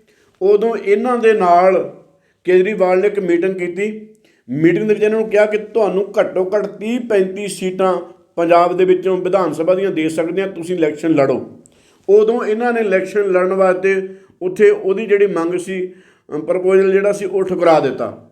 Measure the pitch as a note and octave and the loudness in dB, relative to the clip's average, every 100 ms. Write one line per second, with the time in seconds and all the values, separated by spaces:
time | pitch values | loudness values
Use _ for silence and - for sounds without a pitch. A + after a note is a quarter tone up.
0 | _ _ _ _ F#3+ G#3 A3+ A3+ F#3+ G#3 | _ _ _ _ 2 2 2 -2 0 0
1 | B3 A#3+ A3 G#3 F3+ F3 F#3+ F3+ - - | 0 0 2 2 4 4 4 2 -2 -10
2 | _ _ _ _ - F#3 F#3 G3+ F3+ F#3 | _ _ _ _ 2 2 2 0 2 2
3 | G3+ G3+ F#3 E3+ F#3+ F#3+ F3 F3 G#3+ G#3+ | 2 -2 -2 0 0 -4 -6 -6 -6 -6
4 | - - _ _ - C3+ E3 F#3+ G#3+ G3+ | -16 -20 _ _ -10 0 2 2 0 0
5 | G#3 A3 G#3 G3 G#3 G#3+ G#3+ A3+ G3+ F#3 | 0 0 0 0 0 -2 -4 -2 0 -2
6 | G3 G#3+ E3+ E3+ F#3 G#3 F#3+ E3 G#3+ B3 | -2 -2 -2 -2 -2 -2 -4 -8 -6 -6
7 | A#3+ G#3 F#3+ F#3+ G3+ - F#3 F#3 F#3+ F3 | -2 -2 -2 -4 -10 -6 -6 -2 -2 -2
8 | E3+ - _ - E3 E3+ G3+ F3+ F#3 F3+ | -6 -20 _ -6 2 4 4 2 2 2
9 | F#3+ F#3 F3+ F#3+ F3 D3+ E3 F#3 G3 D#3 | 0 -2 0 0 0 -2 0 0 0 -2
10 | D#3 D#3+ E3+ F3+ G3 F3+ E3 F3+ D3+ - | -2 -2 -4 -4 -6 -8 -8 -2 -2 -2
11 | E3+ D3 C3+ A#2+ - - _ _ _ _ | 0 2 2 0 -6 -18 _ _ _ _
12 | - G3+ A3 A3+ G3 A3 B3 A#3 G#3+ F#3+ | 2 4 4 0 -2 -2 -2 -2 0 0
13 | F#3 G#3 G3+ F3+ F#3 F#3+ F#3+ F#3 F#3+ F#3+ | 0 -2 0 0 0 0 0 2 0 -2
14 | F#3+ F#3+ _ _ F3+ F3+ G#3 G3+ F#3+ G3 | -4 -14 _ _ -8 4 4 4 -2 -4
15 | A3 G3+ G3+ E3+ E3+ F3+ F#3+ F#3+ F#3 - | 0 2 2 0 -4 -4 -6 -8 -8 -12
16 | _ _ _ D3 D#3 F3+ F#3 F#3+ F#3+ G3 | _ _ _ -10 -4 -2 2 4 4 2
17 | G3+ G3+ G3 F#3+ F#3 F3 E3+ D#3 C#3 A#2+ | 2 -2 -4 -4 -2 0 4 4 2 -4
18 | A2 G2 - | -8 -10 -20